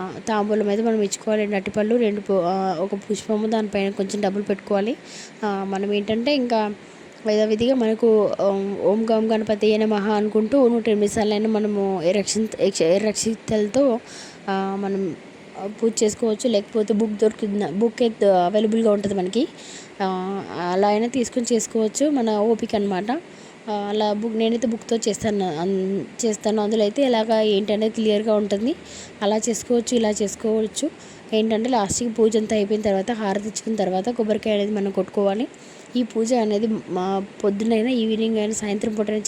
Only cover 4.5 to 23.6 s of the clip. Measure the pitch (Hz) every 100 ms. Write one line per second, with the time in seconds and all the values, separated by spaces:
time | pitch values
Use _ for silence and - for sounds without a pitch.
4.5 | 196 - 202 208 302 - - - - 415
5.5 | 392 196 190 202 208 202 220 240 294 240
6.5 | 220 208 202 - - - - 220 214 214
7.5 | 214 240 269 220 220 233 220 196 - 196
8.5 | 196 196 196 160 214 226 220 220 220 214
9.5 | 208 214 214 214 208 202 208 214 214 214
10.5 | 277 240 233 226 208 202 220 214 208 220
11.5 | 214 214 202 196 190 165 202 196 208 214
12.5 | - 190 - 165 190 214 202 220 220 -
13.5 | 220 208 247 277 226 - - - - -
14.5 | 190 196 196 196 196 190 - - - -
15.5 | - 196 214 226 214 214 208 226 214 254
16.5 | 208 - 226 214 208 220 208 214 - 214
17.5 | 202 180 185 233 226 233 220 202 185 175
18.5 | 214 220 226 226 208 202 196 185 226 320
19.5 | - - - - - 190 185 185 196 101
20.5 | 117 175 185 202 214 240 262 226 262 233
21.5 | 226 - 226 214 - 294 285 220 214 214
22.5 | 220 226 214 202 180 208 302 - - -
23.5 | -